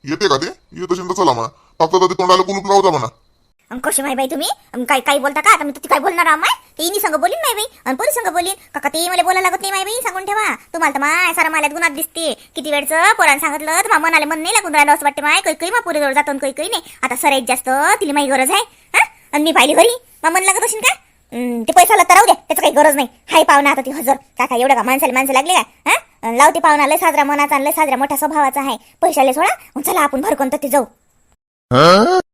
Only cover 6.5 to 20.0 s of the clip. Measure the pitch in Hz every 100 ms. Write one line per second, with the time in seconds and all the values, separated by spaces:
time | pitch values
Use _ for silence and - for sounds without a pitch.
6.5 | - _ - 339 403 381 302 359 659 605
7.5 | 415 440 _ 240 262 494 494 403 330 349
8.5 | 392 _ 294 285 311 349 359 339 370 370
9.5 | 392 392 392 381 466 453 370 392 415 403
10.5 | 220 _ 330 320 269 285 339 359 330 311
11.5 | 320 302 302 339 277 320 330 320 226 -
12.5 | - 294 285 285 320 381 453 320 277 311
13.5 | 294 311 330 427 349 330 330 302 320 330
14.5 | 440 381 302 285 285 285 285 294 339 370
15.5 | 311 349 480 370 311 285 269 285 277 269
16.5 | 269 339 403 - - 262 254 302 269 240
17.5 | 247 - 269 320 440 330 285 277 269 262
18.5 | 392 453 _ _ - - _ _ 294 311
19.5 | 277 262 302 440 494